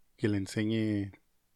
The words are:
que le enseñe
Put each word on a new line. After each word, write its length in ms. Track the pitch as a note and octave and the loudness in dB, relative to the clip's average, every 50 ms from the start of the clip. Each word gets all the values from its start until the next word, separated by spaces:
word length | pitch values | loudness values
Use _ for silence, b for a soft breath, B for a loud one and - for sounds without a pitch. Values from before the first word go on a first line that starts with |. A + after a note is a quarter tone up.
| _ _ _ | _ _ _
que 100 | - A#2+ | 0 0
le 100 | G#2+ G#2 | 2 2
enseñe 720 | G2 F#2+ - - A2 G#2+ G#2+ A2+ A2+ A2 A2 G#2 G2+ G2+ G2+ - - _ _ _ _ _ _ _ | 2 0 -2 -2 -2 0 0 0 0 0 0 0 -2 -2 -6 -10 -18 _ _ _ _ _ _ _